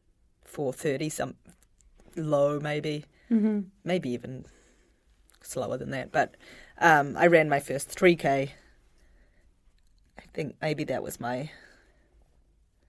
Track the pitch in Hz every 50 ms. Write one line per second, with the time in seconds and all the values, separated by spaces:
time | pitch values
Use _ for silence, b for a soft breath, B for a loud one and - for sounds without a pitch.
0 | _ _ _ _ _ _ _ _ _ - - - 147 127 143 - - 151 135 135
1 | 151 151 - - 131 131 - _ _ - - _ _ _ _ _ _ _ _ _
2 | - - - 170 160 151 147 143 143 143 147 143 151 151 147 151 151 151 147 151
3 | - _ _ _ _ - 233 220 208 220 214 208 185 - _ _ - 165 185 175
4 | - 123 120 - - 123 131 127 - - - _ _ _ _ _ _ _ _ _
5 | _ _ _ _ _ _ _ _ - - - 131 110 107 123 135 - 135 135 131
6 | - - - 151 - - - b b b b b b b b - - 170 156 147
7 | 143 143 - - 170 175 170 160 156 151 143 143 - - 131 139 - - - -
8 | 196 180 175 - - 143 139 135 135 139 - - _ _ _ _ _ _ _ _
9 | _ _ _ _ _ _ _ _ _ _ _ _ _ _ _ _ _ _ _ _
10 | _ _ _ - - - - - 156 123 - - 151 156 151 143 - - 131 -
11 | - - - - - 120 123 127 147 156 b b b b b b b b b b
12 | b b b b _ _ _ _ _ _ _ _ _ _ _ _ _